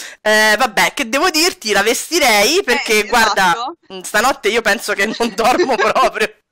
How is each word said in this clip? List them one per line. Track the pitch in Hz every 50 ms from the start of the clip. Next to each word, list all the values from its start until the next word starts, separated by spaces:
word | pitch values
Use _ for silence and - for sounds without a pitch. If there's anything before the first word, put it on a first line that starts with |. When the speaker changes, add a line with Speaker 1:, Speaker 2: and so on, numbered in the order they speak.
| - - - -
Speaker 1:
eh, | - 214 214 214 214 214 214
vabbè, | 208 262 233 196 202 175 - -
che | - 269 220
devo | 240 277 349 370
dirti, | 320 302 330 349 - - - 220
la | 196 196
vestirei, | 202 220 254 - - - 320 349 294 240 214 202 202 247 320 392
perché, | - 254 226 - 240 226 214 214
Speaker 2:
Eh, | 208
Speaker 1:
guarda, | 214 247 233 220 208 208 202 190 175 170
Speaker 2:
esatto. | 226 240 294 339 - _ -
Speaker 1:
mm, | 190 185
stanotte | 175 - - 208 233 262 262 - - 202
io | 226 233
penso | - 208 202 - - - 202
che | 196 202
non | 220 214 - 233 233 -
dormo | - 220 226 277 339 359 269 247
<laughs> |
proprio, | - 277 - - 254 262 208 - 214 214 208 - _ _ _